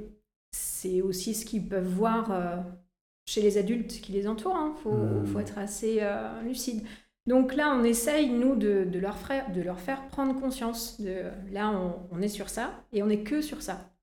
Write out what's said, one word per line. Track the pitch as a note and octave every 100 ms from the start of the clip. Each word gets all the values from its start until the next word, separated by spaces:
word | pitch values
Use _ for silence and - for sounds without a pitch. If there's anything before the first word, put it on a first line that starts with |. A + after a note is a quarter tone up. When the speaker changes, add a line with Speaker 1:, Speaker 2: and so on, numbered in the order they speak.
| - - _ _ _
Speaker 1:
c'est | - - - F#3 F#3
aussi | F#3 F#3 -
ce | G#3+ -
qu'ils | A3 F3+
peuvent | F#3+ F#3
voir, | F#3 A3 A3+ A3+
euh, | F#3+ F3 F3 F3+ - _ _ _ _ -
chez | -
les | G#3 G3+
adultes | F#3+ A#3 - -
qui | -
les | G3 G3+
entourent, | A3 F#4 F#4
hein. | D4+ D4+
Faut, | A3
Speaker 2:
Hmm. | G#3+ - G#3
Speaker 1:
faut | G3+ G3+
être | G#3 -
assez, | G3+ - A3 A3
euh, | G#3 G#3 A3 A3
lucide. | A3+ B3+ - A3 G#3 - _ _ -
Donc | B3+ C4
là, | C4 D4+
on | C4
essaye, | A#3 A#3 - D4+ C#4+
nous, | A#3+ B3
de, | B3+ G#3 G3
de | F#3 F3+
leur | G3 G3+
faire, | - C4+ B3+
de | F3+
leur | F3 F3+
faire | - C4+ -
prendre | - C4+ C4
conscience. | C4+ B3+ A#3 A#3 - -
De, | G3+ F#3 F3+ G3+ F#3+
là, | G3 G#3+
on, | G#3 F3+ F3 -
on | E3+
est | G#3
sur | G#3 G3
ça, | - B3+ - -
et | G#3+
on | G#3
est | G#3+
que | G#3+ D4+
sur | D4+ -
ça. | - F3+ - _